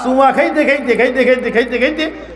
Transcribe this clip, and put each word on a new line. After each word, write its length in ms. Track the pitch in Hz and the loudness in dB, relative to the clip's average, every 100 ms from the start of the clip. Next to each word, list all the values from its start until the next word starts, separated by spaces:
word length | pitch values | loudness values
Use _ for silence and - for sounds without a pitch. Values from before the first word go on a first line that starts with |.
চুমা 280 | 247 262 269 | -2 2 4
খাইতে, 340 | 247 330 302 277 | 2 0 0 0
খাইতে, 300 | 285 247 226 | 0 0 0
খাইতে, 300 | 254 254 240 | 2 2 2
খাইতে, 260 | 254 247 | 2 0
খাইতে, 260 | 214 247 247 | -2 -2 -2
খাইতে 340 | 269 311 311 - - | -2 -2 -6 -8 -16